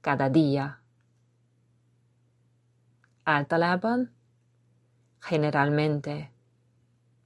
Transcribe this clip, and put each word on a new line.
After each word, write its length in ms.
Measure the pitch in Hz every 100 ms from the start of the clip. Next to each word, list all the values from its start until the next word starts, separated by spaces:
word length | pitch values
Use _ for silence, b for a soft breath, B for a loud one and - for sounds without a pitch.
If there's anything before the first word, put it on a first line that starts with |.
cada 280 | 151 139 139
día. 520 | 147 147 139 139 - _ _ _ _ _ _ _ _ _ _ _ _ _ _ _ _ _ _ _ _ _ _ _ _
Általában, 920 | - 147 143 165 170 180 220 247 247 _ _ _ _ _ _ _ _ _ _ _ -
generalmente. 1040 | 160 151 143 143 147 151 147 147 147 151 _ _ _ _ _ _ _ _ _